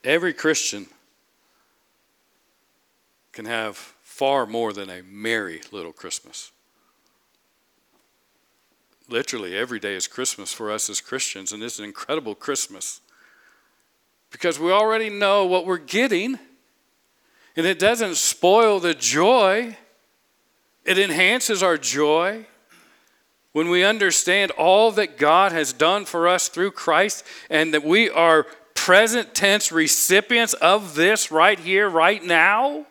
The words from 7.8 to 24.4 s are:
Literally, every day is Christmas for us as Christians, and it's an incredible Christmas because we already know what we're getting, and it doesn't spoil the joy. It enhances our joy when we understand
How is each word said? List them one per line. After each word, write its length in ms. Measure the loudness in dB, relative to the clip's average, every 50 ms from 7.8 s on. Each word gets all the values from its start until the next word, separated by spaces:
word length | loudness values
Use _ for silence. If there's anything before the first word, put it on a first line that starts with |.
| _ _ _ _ _ _ _ _ _ _ _ _ _ _ _ _ _ _ _ _ _ _ _ _ _ _
Literally, 480 | -6 -6 -6 -6 -8 -10 -10 -8 -6
every 220 | -6 -6 -6 -8 -8
day 160 | -8 -8 -6
is 120 | -6 -8
Christmas 460 | -10 -8 -8 -8 -8 -8 -10 -12 -14
for 180 | -12 -10 -8 -8
us 180 | -6 -6 -8 -8
as 120 | -8 -10
Christians, 520 | _ -8 -8 -8 -8 -8 -10 -10 -12 -12
and 100 | -12 -10
it's 160 | -12 -12 -12 -12
an 60 | -14
incredible 500 | -16 -14 -14 -8 -8 -8 -6 -6 -10 -12
Christmas 680 | _ -8 -8 -6 -6 -6 -8 -10 -14 -14 -14 -14 -16 _ _ _ _ _ _ _ _ _ _ _ _ _ _ _ _ _ _ _ _ _ _ _ _ _ _
because 280 | -14 -4 -4 -4 -4 -2
we 120 | -2 2
already 400 | 2 2 2 2 0 -2 -4 -6
know 340 | -4 -2 0 2 2 2 2
what 220 | 2 0 -2 0
we're 100 | -2 -6 -6
getting, 600 | -6 -4 -2 -2 0 0 0 -2 -2 -4 -8 -10 -12 _ _ _ _ _ _ _ _ _ _ _ _ _ _ _ _ _ _ _ _ _ _
and 100 | -2 -2
it 120 | -2 0 2
doesn't 380 | 2 2 2 0 -4 -4 -4
spoil 640 | -2 -4 -4 -2 _ 4 6 6 6 6 4 2 2
the 140 | 0 -2 -4
joy. 840 | -2 -4 -2 0 2 4 4 4 4 4 2 2 0 -4 -8 -12 -18 _ _ _ _ _ _ _ _ _ _ _ _ _ _ _ _ _ _ _ _ _
It 140 | 0 2 2
enhances 640 | 2 0 2 2 2 2 2 0 -2 -4 -2 0
our 160 | 2 0 0 0
joy 680 | -2 -4 -2 0 2 2 2 2 2 -2 -4 -8 -14 _ _ _ _ _ _ _ _ _ _ _ _ _ _ _ _ _ _ _ _ _
when 160 | _ -2 0 0
we 160 | 2 2 4
understand 680 | 2 2 2 0 0 0 0 0 2 2 2